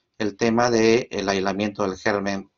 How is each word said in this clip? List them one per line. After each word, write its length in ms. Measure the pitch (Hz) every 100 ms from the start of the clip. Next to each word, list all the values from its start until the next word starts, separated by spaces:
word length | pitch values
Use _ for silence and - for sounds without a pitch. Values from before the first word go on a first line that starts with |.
| _ -
el 180 | 104 101
tema 340 | 117 113 120
del 600 | 113 113 117 - 101 98
aislamiento 540 | 98 98 95 104 104
del 140 | 98 92
germen 540 | 113 101 98 98 -